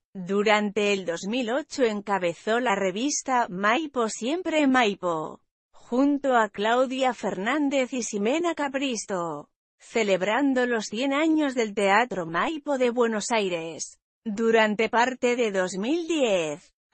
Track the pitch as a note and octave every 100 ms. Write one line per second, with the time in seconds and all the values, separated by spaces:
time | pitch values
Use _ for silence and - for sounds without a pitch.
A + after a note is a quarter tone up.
0 | _ G3 F3+ G3 G#3 G#3+ G#3 G3 G3+ G3+
1 | F3+ E3 F#3+ B3 A3 C4 D4+ - A#3 G#3
2 | G3+ G3 F3+ E3 - A3+ B3 G3 F#3+ F#3
3 | C#4 - - B3 A3+ F3+ G#3 B3 D#4 B3+
4 | A3 - A3+ E4+ E4+ D#4 C#4+ B3+ A3 F#3+
5 | F3+ D#3+ D#3+ - _ _ _ - - A#3+
6 | C#4+ C#4+ C#4 B3 G#3+ - G#3+ B3 C4 C4
7 | C4 G#3 G#3 F3 G#3 D4 C#4+ C#4 B3+ B3+
8 | A3 G3+ G#3 D#4 E4+ D#4+ C#4+ C4+ C#4 A3
9 | - F#3+ E3+ D3 - _ _ _ - A#3
10 | G#3 F3+ F#3 A3+ C#4+ B3+ B3 A#3 G#3 G#3+
11 | C#4 C#4 D#4+ D#4 C#4+ B3+ A3 G3+ G3 G3+
12 | B3 F#3+ E3 E3+ A#3 D#4+ D4 C4+ B3 A#3+
13 | A#3 G#3+ - A3+ G3 E3+ E3 D3+ - -
14 | _ _ A3+ G3+ A3+ A3 A3 G#3 A3 A3
15 | A#3+ B3+ A#3+ B3 A3+ F#3+ F#3 F#3 A3 E4+
16 | D#4+ E4 A#3+ F#3 D#3 D3 _ _ _